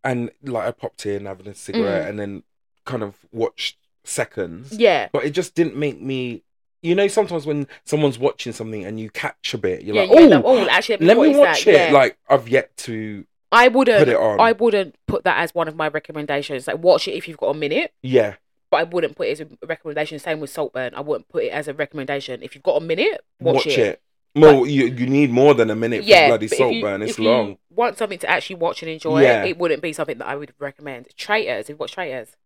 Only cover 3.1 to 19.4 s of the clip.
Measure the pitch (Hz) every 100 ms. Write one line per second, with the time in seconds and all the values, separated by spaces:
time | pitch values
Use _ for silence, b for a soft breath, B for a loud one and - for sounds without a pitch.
3.1 | _ _ 113 113 - - - _ _ -
4.1 | - 127 - 87 85 135 214 226 151 101
5.1 | 143 139 147 175 - 165 135 147 101 123
6.1 | 131 123 110 _ _ _ _ 165 175 196
7.1 | 208 196 170 143 147 139 B - 151 147
8.1 | 117 139 - 120 110 113 110 95 110 110
9.1 | - 143 - - 113 95 90 - 185 190
10.1 | 269 320 170 208 254 185 180 208 214 165
11.1 | 233 311 277 180 160 214 180 170 143 123
12.1 | - _ 135 117 131 - - - 110 107
13.1 | 104 - _ _ 226 247 240 254 214 156
14.1 | 113 110 104 226 226 240 208 180 _ -
15.1 | 202 185 135 165 175 160 156 156 151 -
16.1 | 156 147 143 143 139 131 156 175 - -
17.1 | 165 - 156 - 151 147 175 330 _ 127
18.1 | 127 104 98 _ _ _ 143 170 175 160
19.1 | 156 170 151